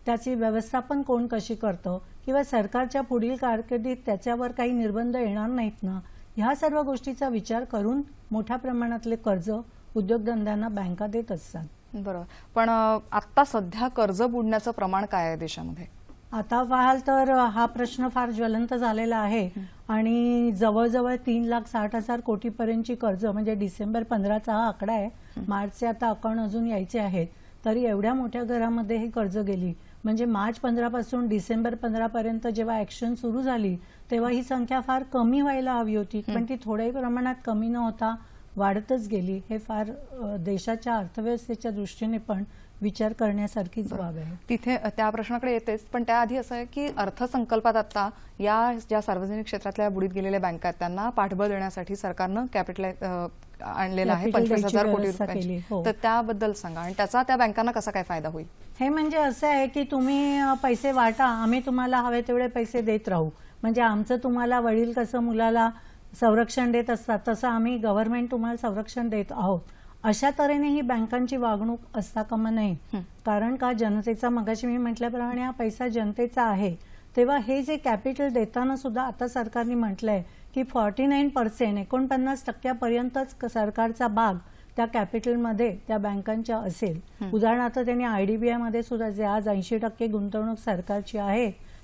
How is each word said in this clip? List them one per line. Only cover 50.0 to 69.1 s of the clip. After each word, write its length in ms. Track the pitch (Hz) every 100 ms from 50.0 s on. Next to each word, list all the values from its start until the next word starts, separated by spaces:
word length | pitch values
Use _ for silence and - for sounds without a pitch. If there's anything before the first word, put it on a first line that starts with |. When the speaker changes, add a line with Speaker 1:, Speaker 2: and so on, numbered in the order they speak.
| 190
Speaker 2:
गेलेल्या 300 | 190 190 196
बँका 300 | 185 165 175
आहेत, 100 | -
त्यांना 300 | 175 185 233
पाठबळ 380 | 240 196 185 208
देण्यासाठी 480 | 196 190 185 180 196
सरकारनं 500 | 190 175 185 214 254
कॅपिटलाइज, 500 | 202 185 185 190 185
अ, 240 | 185 180 175 - - -
आणलेलं 480 | - - 190 185 208
आहे 200 | 175 220
Speaker 1:
कॅपिटल 160 | 214 226
द्यायची 160 | 220
Speaker 2:
पंचवीस 180 | 202 202
हजार 100 | 208
कोटी 100 | 202
Speaker 1:
व्यवस्था 240 | 202 185 190
Speaker 2:
रुपयांची. 240 | 190 180
Speaker 1:
केली, 120 | 175 175
हो. 160 | 196 196
Speaker 2:
तर 60 |
त्याबद्दल 640 | 214 226 233 226 208 214
सांगा 260 | 202 175 165
आणि 140 | 175 196
त्याचा 260 | 196 240
त्या 120 | 254 254
बँकांना 360 | 226 208 226
कसा 200 | 240 208
काय 120 | 190
फायदा 260 | 175 165 156
होईल? 160 | 160 - - - -
Speaker 1:
हे 100 | 262
म्हणजे 280 | 311 311 311
असं 300 | 285 220 294
आहे 200 | 277 269
की 160 | 285
तुम्ही, 540 | 277 269 254 277 285 277
अ, 160 | 277 269
पैसे 280 | 262 233 277
वाटा, 340 | 254 226 220 254
आम्ही 340 | 226 226 247 262
तुम्हाला 360 | 254 254 254
हवे 200 | 240 240
तेवढे 260 | 240 240 247
पैसे 340 | 240 226 240
देत 280 | 220 214 196
राहू. 200 | 175 156 - - -
म्हणजे 200 | 226 226
आमचं 340 | 233 208 214 247
तुम्हाला 420 | 254 240 240 247
वडील 340 | 233 220 233
कसं 260 | 240 233 247
मुलाला 500 | 233 220 226 226 226 - - - - -
संरक्षण 520 | 233 214 226 254 247
देत 180 | 240 233
असतात, 300 | 226 - 208 240
तसं 200 | 214 247
आम्ही 300 | 226 226 247
गव्हर्नमेंट 540 | 220 202 220 240 240
तुम्हाला 260 | 247 233 233
संरक्षण 520 | 233 202 208 247
देत 160 | 240